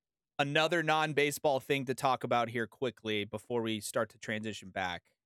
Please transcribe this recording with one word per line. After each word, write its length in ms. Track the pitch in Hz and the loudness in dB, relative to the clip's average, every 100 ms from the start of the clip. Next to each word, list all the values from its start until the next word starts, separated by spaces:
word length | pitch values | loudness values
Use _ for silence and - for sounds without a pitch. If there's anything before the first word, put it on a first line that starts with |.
| _ _ _ - | _ _ _ -2
another 440 | 143 151 156 170 | 0 2 2 2
non-baseball 800 | 156 156 156 143 147 139 151 131 | 2 2 2 2 2 2 2 2
thing 260 | - 139 131 | 2 0 0
to 80 | |
talk 300 | 123 135 127 | 0 2 2
about 260 | 120 120 117 | 2 0 0
here 160 | 117 113 | -2 -4
quickly 580 | - 127 - 110 107 | -2 -4 -4 -4 -2
before 380 | 104 107 - 120 | -4 -8 -4 -2
we 180 | 113 110 | 0 -2
start 300 | - 123 110 | -4 -2 -4
to 80 | 110 | -6
transition 500 | - 107 110 101 95 | -6 -4 -4 -8 -8
back 360 | 95 92 85 - _ | -4 -4 -4 -10 _